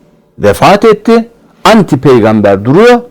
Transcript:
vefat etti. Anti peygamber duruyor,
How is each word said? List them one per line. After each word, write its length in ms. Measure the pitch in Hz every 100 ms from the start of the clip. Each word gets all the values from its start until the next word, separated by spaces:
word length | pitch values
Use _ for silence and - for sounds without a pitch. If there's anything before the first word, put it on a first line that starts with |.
| _ _ _ -
vefat 460 | 101 101 139 202 226
etti. 440 | 214 - 233 226 _ _ _
Anti 340 | 185 226 170 131
peygamber 680 | 147 123 107 107 101 98 110
duruyor, 360 | 165 233 240 240